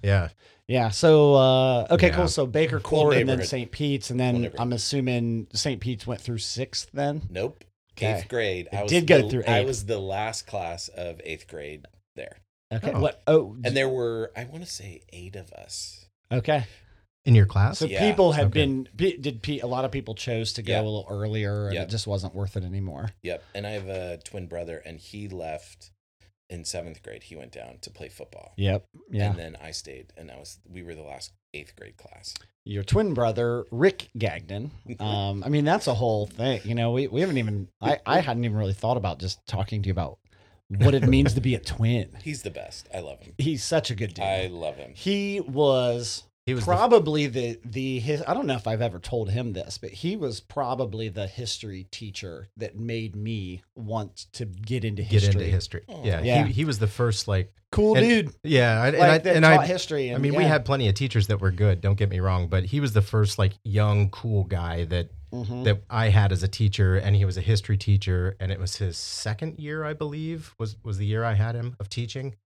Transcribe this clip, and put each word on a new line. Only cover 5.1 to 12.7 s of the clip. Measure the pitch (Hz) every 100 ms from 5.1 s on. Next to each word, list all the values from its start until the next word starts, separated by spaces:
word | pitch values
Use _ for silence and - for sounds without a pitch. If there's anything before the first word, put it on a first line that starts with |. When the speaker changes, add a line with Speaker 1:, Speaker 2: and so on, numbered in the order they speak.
| 120 117 113 -
Speaker 2:
Saint | - 151 113
Pete's | 107 113 -
went | 123
through | - 113
sixth | - 117 131 - -
then? | - 143 147 120
Speaker 3:
Nope. | 90 117 - _ _ _ -
Speaker 2:
Okay. | 110 104
Speaker 3:
Eighth | 98
grade. | 120 107 90 90
Speaker 2:
It | 104
Speaker 3:
I |
was | 107
Speaker 2:
did | 170 160
go | 160
Speaker 3:
the, | 107
Speaker 2:
through | 123 113
Speaker 3:
I | 120
Speaker 2:
eighth. | 131
Speaker 3:
was | 120 101
the | 110
last | 95 95 107 117 -
class | 104 85 85 -
of | - 87 82
eighth | 82 80 -
grade | 80 73 76 71 _ _ -
there. | 64 - _ _ _